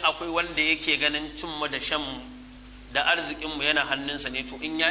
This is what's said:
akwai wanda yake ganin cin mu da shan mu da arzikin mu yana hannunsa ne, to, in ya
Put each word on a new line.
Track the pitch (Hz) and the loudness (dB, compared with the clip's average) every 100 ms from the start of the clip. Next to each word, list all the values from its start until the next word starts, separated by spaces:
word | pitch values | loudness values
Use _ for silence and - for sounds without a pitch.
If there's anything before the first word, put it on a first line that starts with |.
akwai | 165 160 170 | 2 2 0
wanda | 165 170 151 | 0 0 2
yake | 156 160 - 143 | 2 2 2 2
ganin | 147 147 151 - | 2 0 -2 -4
cin | 170 151 | -4 -2
mu | 147 | -2
da | 135 | 0
shan | - 151 | 0 0
mu | 139 127 127 - - - - - - | -2 -6 -10 -14 -16 -16 -16 -16 -2
da | 135 - | 2 4
arzikin | 170 151 151 156 151 | 4 0 -4 -4 0
mu | |
yana | 143 151 131 | 2 4 2
hannunsa | 135 139 143 127 | 0 -2 -4 -4
ne, | 131 127 | -4 -6
to, | 135 | -6
in | 156 160 | -4 2
ya | 165 | 2